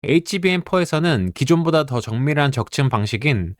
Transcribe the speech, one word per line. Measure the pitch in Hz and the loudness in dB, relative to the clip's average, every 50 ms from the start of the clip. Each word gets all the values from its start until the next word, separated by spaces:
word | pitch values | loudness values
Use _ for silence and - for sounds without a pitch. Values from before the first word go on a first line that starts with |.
| - | 0
에이치비엠 | - 135 170 165 - - 196 175 185 180 180 170 | 2 2 2 2 0 -6 -2 0 0 0 0 -2
퍼에서는 | - - 185 175 - - 151 165 175 156 113 92 92 87 | 0 0 0 0 0 0 0 2 2 2 2 0 -2 -2
기존보다 | - 143 131 170 170 165 165 160 156 151 | -2 2 2 2 2 4 2 2 2 2
더 | 139 127 123 | 2 -2 -4
정밀한 | 107 - 110 117 131 143 151 147 143 139 135 | -4 -4 -4 -2 0 0 2 2 2 2 2
적층 | 123 107 - - - 139 131 | 0 -4 -4 -2 0 0 0
방식인 | 127 110 104 104 - 107 113 151 139 107 87 85 98 | 0 0 -2 -2 -4 -2 -2 0 0 0 -2 -4 -8